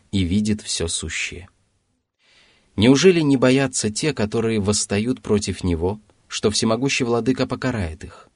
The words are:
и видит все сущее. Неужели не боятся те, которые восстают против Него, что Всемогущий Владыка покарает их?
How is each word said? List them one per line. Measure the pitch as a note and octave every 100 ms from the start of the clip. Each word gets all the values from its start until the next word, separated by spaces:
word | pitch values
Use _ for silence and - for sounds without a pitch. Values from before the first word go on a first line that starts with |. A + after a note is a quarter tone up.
| _
и | G2+
видит | F2 G2+ G#2+ G#2+
все | - - E2+
сущее. | - E2+ - - - F#2 _ _ _ _ _ _ _ _ _ _ _ _ -
Неужели | A2+ C3+ F#3 E3+
не | D3+ C3+
боятся | B2+ C3 C3+ - G#2+
те, | G#2+ D#3
которые | C3+ G#2+ A2+ A2+ A2
восстают | G2 G#2 - G2+ A2+ B2+
против | - G#2 G#2 F#2
Него, | F#2 E2 F2 G#2+ - _ _
что | - A2
Всемогущий | G2+ A2+ A2+ C3+ -
Владыка | A#2+ A#2 A#2 C3 B2+
покарает | A#2 C3 A#2+ E2+ D#2+
их? | D#2+ - -